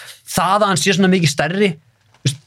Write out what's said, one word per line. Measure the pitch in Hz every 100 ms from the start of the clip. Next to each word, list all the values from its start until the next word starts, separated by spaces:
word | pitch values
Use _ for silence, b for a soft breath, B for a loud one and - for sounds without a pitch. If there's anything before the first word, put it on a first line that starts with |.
| B B -
það | - 175 202
að | 208
hann | 170
sé | 185
svona | 185 190
mikið | 190 160
stærri, | - 151 190 202 156 _ _ _
þú | _ 135
veist, | -